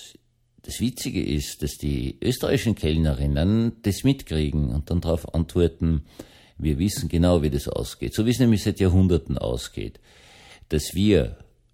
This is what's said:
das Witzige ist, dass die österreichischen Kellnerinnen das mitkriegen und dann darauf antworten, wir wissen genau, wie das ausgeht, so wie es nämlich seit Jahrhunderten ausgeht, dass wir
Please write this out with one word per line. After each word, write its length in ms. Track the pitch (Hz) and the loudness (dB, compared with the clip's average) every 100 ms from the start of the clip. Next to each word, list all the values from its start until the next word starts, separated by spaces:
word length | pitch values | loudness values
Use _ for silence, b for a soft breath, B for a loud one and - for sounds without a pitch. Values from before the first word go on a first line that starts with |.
| - - _ _ _ _ | -20 -20 _ _ _ _
das 180 | - - | -12 -4
Witzige 420 | 120 - 143 - | -4 -4 -6 -4
ist, 400 | 50 73 - - | -2 -2 -4 -6
dass 160 | 73 - | -8 -6
die 400 | 73 67 65 - | -4 -4 -4 -4
österreichischen 540 | - 127 - 139 120 | -4 -2 0 0 0
Kellnerinnen 1080 | 101 78 78 80 65 71 71 90 110 117 - | -2 0 2 0 0 0 0 2 2 0 -2
das 200 | 101 95 | -4 0
mitkriegen 680 | 131 139 - 80 76 76 67 | 0 0 -2 -2 0 0 -2
und 200 | 71 - | -2 -2
dann 100 | 87 | -2
darauf 320 | 85 82 - | 0 -2 -2
antworten, 760 | 80 82 90 85 - 82 78 B B B B B - | -4 -2 2 0 2 0 0 B B B B B -6
wir 220 | 76 69 | -2 0
wissen 280 | 101 - 85 | 0 -2 -2
genau, 340 | 85 87 90 | 2 4 4
wie 80 | 73 | 2
das 180 | 69 - | -2 -4
ausgeht, 460 | - - - 58 | -6 -8 -8 -6
so 120 | - 113 | -2 0
wie 40 | |
es 100 | 120 | 2
nämlich 240 | 120 104 | 4 4
seit 160 | 107 - | 0 0
Jahrhunderten 580 | 95 92 92 85 - 65 | 4 4 4 2 0 -4
ausgeht, 600 | 52 62 - - 52 - B B B B B B - | -4 -6 -8 -10 -10 -12 B B B B B B -4
dass 220 | 78 - | -4 -2
wir 440 | 85 104 90 60 - - _ _ | 2 4 4 2 -6 -20 _ _